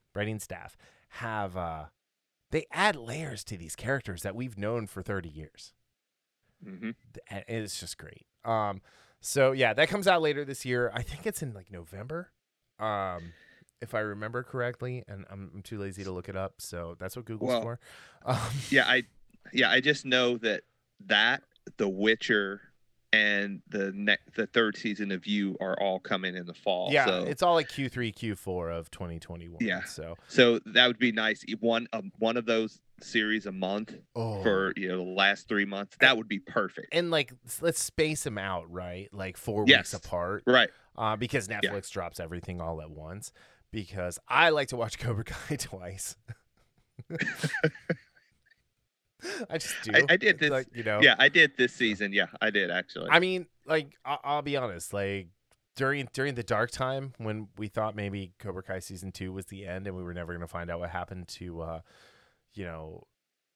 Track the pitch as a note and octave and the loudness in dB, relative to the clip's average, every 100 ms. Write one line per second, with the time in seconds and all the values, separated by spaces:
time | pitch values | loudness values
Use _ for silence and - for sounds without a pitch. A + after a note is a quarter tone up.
0 | _ G2+ G#2+ G#2+ - F2 - - - _ | _ -4 -4 -4 -8 -12 -14 -20 -20 _
1 | _ - A#2 G#2+ G2 F2+ E2+ D#2+ D2 _ | _ -10 -6 -2 -2 -4 -4 -6 -10 _
2 | _ _ _ _ _ D#3+ - E3 G#3 D3+ | _ _ _ _ _ -4 -2 2 2 2
3 | A#2 C#3+ D3+ A2+ - F#2+ E2 - A2+ C3+ | -6 -8 -8 -8 -10 -12 -12 -6 -2 -2
4 | A2 E2+ G2+ G#2+ B2+ G2+ G#2 A#2 G#2+ F#2+ | -2 -6 -6 -6 -8 -4 -2 -2 -4 -8
5 | F#2 G2 E2+ D2+ D2+ - - _ _ _ | -4 -4 -6 -12 -16 -18 -20 _ _ _
6 | _ _ _ _ _ _ - F#2 A2+ A#2 | _ _ _ _ _ _ -16 -10 -10 -10
7 | - - - G2+ - A2+ G#2 - F2 - | -18 -20 -14 -12 -6 -6 -6 -10 -12 -14
8 | D#2 - _ _ A#2 A2+ G#2 F#2+ - _ | -16 -20 _ _ -2 0 0 -4 -12 _
9 | _ _ - C#3+ C3+ C3+ A#2+ A#2+ D#3+ G3+ | _ _ -2 4 4 6 4 4 2 4
10 | F#3+ F3 D#3 C#3+ C#3 C3+ B2+ B2 A#2+ A#2 | 4 6 4 0 -4 -6 0 2 2 -2
11 | - D3 - - C#3 G2+ F2+ F2+ E2 G2 | -6 -6 -6 -6 -8 -10 -14 -14 -12 -12
12 | B2 E3 F3+ _ _ _ _ - A2 G#2 | -10 -10 -10 _ _ _ _ -6 -2 0
13 | F#2+ F2 E2+ - - _ _ _ A2 A2+ | -2 -4 -10 -16 -20 _ _ _ -6 -4
14 | G#2+ G#2 A2 A#2+ B2 B2+ B2 A#2+ B2+ B2+ | -2 -4 -6 -6 -6 -4 -4 -4 -6 -8
15 | - G2 - G2 F#2 F#2+ - G#2+ G2 F#2 | -10 -14 -12 -12 -12 -14 -10 -6 -6 -6
16 | F#2+ F2+ F2+ F#2+ F#2+ - - F2 E2+ E2+ | -6 -6 -6 -6 -6 -8 -10 -8 -8 -8
17 | F#2 B2 A2 A2 B2+ A#2+ A#2 B2 - - | -10 -10 -10 -4 0 0 -2 -10 -14 -20
18 | - - - A2+ A2+ C3+ - C3+ A#2+ B2+ | -20 -8 -2 -2 -2 -6 4 4 6 2
19 | - _ - _ - C3 A2 B2+ C#3 C#3+ | 0 _ -20 _ -4 2 6 6 4 2
20 | C3+ B2+ B2 A#2 A2+ F#2+ - _ _ _ | 2 4 4 2 0 -2 -6 _ _ _
21 | G2 G#2 A2+ C3+ - _ - - G2+ F#2+ | 2 4 4 2 -4 _ -14 -2 0 4
22 | A2 A2+ - G#2 G2 G2+ - _ _ _ | 4 4 2 2 2 -6 -16 _ _ _
23 | _ G#2+ G#2 G2+ G2+ G2 - G#2 G2 G2 | _ 4 6 4 0 -6 -6 -4 -2 -2
24 | G#2 G2 - - G#2 A#2+ A2 - A2+ G2+ | 0 0 -2 -6 0 2 2 0 -6 -4
25 | G2+ F#2 G2+ G#2 G2 F#2 F#2+ - G2 F#2 | -4 -4 -2 0 0 -2 -4 0 0 0
26 | - F#2+ F#2 F2+ F2 - G2+ F2+ F#2 D3 | -2 -4 -4 -6 -10 -4 -2 0 2 4
27 | A#2+ F2+ F2 C3+ F3 E3 D3 - C3 B2+ | 4 2 -2 2 4 4 2 -4 -4 -2
28 | A2+ - A2+ G2 G2 F2+ E2 E2+ D#2+ - | -4 -4 -6 -6 -4 -4 -4 -6 -8 -10
29 | F2+ E2 - E2+ E2+ E2+ A2+ F#2 - - | -8 -8 -10 -14 -14 -4 -2 -2 -6 -10
30 | E2 E2+ - C3 A#2+ A#2 G#2+ A2 B2+ A2+ | -12 -12 0 6 6 6 2 4 4 4
31 | B2 A2 A2 G2 - G#2+ A2+ A2+ A#2 A2+ | 0 2 -2 -2 -6 -2 0 0 -2 -8
32 | G2 - A2+ A#2+ A2+ A2+ A2 - _ - | -8 -2 0 0 2 2 0 -8 _ -20
33 | - A2+ G#2+ A2 G2 F#2 F#2+ G#2 G#2+ - | -2 0 2 0 -2 -4 -2 -2 -6 -12
34 | - A#2 A2+ G2+ G#2+ F#2+ F#2+ F#2+ F2+ F#2 | -10 -6 -4 0 4 4 2 0 -2 -2
35 | F2+ F#2 G2 G2+ - G#2 G2+ G2 G2+ - | -2 4 4 4 0 0 0 -4 -8 6
36 | C3 A#2 A2 G2 - A#2 F#2+ - - E3+ | 6 6 0 -6 -2 -2 -2 -6 -2 0
37 | F3 D#3+ C#3 C3 - - E3 - - - | 2 2 0 -8 -12 0 0 0 -2 0
38 | D#3 D3+ C#3 G#2 G2 F2+ E2 F2+ F2+ F2+ | 0 0 -4 -4 -2 -2 -4 -8 -8 -8
39 | G2+ G2+ F#2+ - - G#2 G#2+ C3 - G2 | -10 -8 -8 -6 -2 4 8 8 6 -8
40 | - F2 F2 G2+ B2 B2+ A2 - _ - | -6 -4 -2 0 6 6 6 0 _ -4
41 | A2 A2 A#2+ C#3 G2 G#2+ F#2+ G2+ - G2 | -2 0 -2 -2 -4 -4 -2 -4 -6 -8
42 | F2 - E2 F2+ F#2+ F2 E2 D#2+ D#2 D2+ | -8 -8 -8 -8 -8 -8 -6 -8 -10 -14
43 | D#2 G2 - - - _ _ G#2+ F#2+ G2 | -12 -14 -14 -20 -20 _ _ -10 -8 -6
44 | F2+ - - B2+ E3 D3+ C#3 B2 A2 - | -6 -6 2 6 6 6 0 -4 -4 -4
45 | B2 G#2+ - - - C#3+ - F#2+ F2 F#2+ | -4 -4 -6 -10 -6 -6 -6 -8 -10 -10
46 | - - - - _ _ _ _ _ - | -10 -12 -18 -20 _ _ _ _ _ -20
47 | - E3 G#5 F#5+ - G#5 D#3 - - - | -10 -6 -4 -2 -4 0 -2 -2 -6 -8
48 | _ _ _ _ _ _ _ _ _ _ | _ _ _ _ _ _ _ _ _ _
49 | _ _ F4+ G4 A3+ D#3+ - - - D#3 | _ _ -10 -8 -6 -6 -4 -6 4 6
50 | D3+ F#3 G#3 - D3+ C3 B2+ A#2+ A2 G#2 | 8 6 6 4 2 2 0 -4 0 8
51 | C3 A2 C#3+ E3 D3 - B2 - A#2 G2 | 8 8 8 8 6 6 0 4 0 2
52 | G2+ G2+ F2 - A2 G2+ F2+ F2+ - - | 0 2 0 0 0 2 2 0 -4 -8
53 | E2+ E3 F#3 F#3 D#3+ _ - D#3+ C#3+ - | 4 4 4 -2 -6 _ -2 -2 -2 -10
54 | C3 C#3+ C#3 D3 C#3+ C#3 A#2+ E2+ - G2+ | -6 -4 -2 -2 0 -2 -2 -4 -6 -2
55 | G2 G2 F2 _ _ _ _ - C3+ C#3+ | -2 -4 -8 _ _ _ _ -2 0 0
56 | A#2+ - C#3+ B2 - A2 A#2+ - C3 C3+ | -4 -2 -2 -2 0 2 2 0 -2 -2
57 | C3+ - A2 G#2+ G#2 - G#2+ - A2 G#2 | -6 -6 -4 -4 -8 -10 -6 -2 -2 -2
58 | G2+ G2+ F2+ - G2+ F#2 - F#2 - F#2+ | -4 -4 -8 -10 -10 -8 -6 -8 -8 -10
59 | G2 - F#2+ F#2+ - F#2+ F#2+ F#2 G2+ F#2 | -12 -8 -8 -8 -10 -12 -8 -8 -8 -8
60 | F2 F2 E2+ E2+ F2 F2 E2+ E2+ F2 F2+ | -8 -8 -8 -8 -8 -8 -6 -6 -4 -6
61 | F2+ F#2 F2 - F2+ E2 E2 D#2+ - - | -6 -10 -12 -12 -10 -8 -8 -8 -12 -20
62 | - _ _ _ _ G2+ F2+ D#2+ D#2+ E2 | -20 _ _ _ _ -12 -10 -10 -12 -16
63 | - _ _ _ _ | -20 _ _ _ _